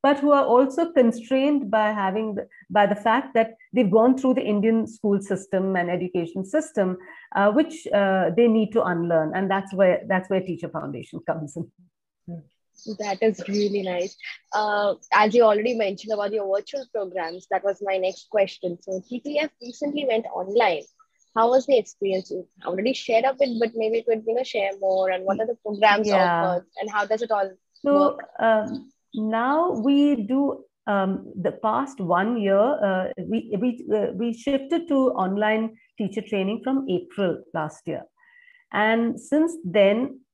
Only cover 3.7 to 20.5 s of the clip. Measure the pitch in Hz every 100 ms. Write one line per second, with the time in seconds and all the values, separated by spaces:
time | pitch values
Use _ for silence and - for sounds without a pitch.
3.7 | 233 208 214 240 254 262 254 - 208 220
4.7 | 226 220 - 208 202 196 202 - 190 190
5.7 | 185 175 175 180 180 170 190 190 311 302
6.7 | - 185 185 - - - - 202 220 311
7.7 | - - 202 196 190 170 170 240 220 214
8.7 | 226 180 170 170 165 156 185 190 196 196
9.7 | 185 185 175 - 185 185 190 180 160 170
10.7 | 156 147 127 - 165 170 160 147 - -
11.7 | _ 180 _ _ _ - 170 _ _ _
12.7 | _ - 208 208 196 220 202 - 202 208
13.7 | 202 185 175 190 - - - _ 208 214
14.7 | 208 202 180 _ 196 214 233 220 208 226
15.7 | 233 202 196 214 208 202 208 196 196 208
16.7 | 277 247 220 190 180 165 180 - 190 196
17.7 | 196 196 190 185 185 - 214 196 - 180
18.7 | 175 - 185 - 247 285 294 302 _ 240
19.7 | - 294 285 269 226 226 - 190